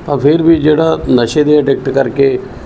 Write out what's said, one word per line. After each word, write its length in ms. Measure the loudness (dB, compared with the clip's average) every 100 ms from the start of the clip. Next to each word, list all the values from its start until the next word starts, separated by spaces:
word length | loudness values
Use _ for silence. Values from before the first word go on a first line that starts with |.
| -6
ਪਰ 120 | -2
ਫਿਰ 240 | 0 2
ਵੀ 140 | 2 2
ਜਿਹੜਾ 440 | 2 0 0 -2 0
ਨਸ਼ੇ 340 | 0 2 0
ਦੇ 140 | 2 2
ਐਡਿਕਟ 320 | 2 -2 -2
ਕਰਕੇ 500 | -2 -2 0 0 0 -6 -14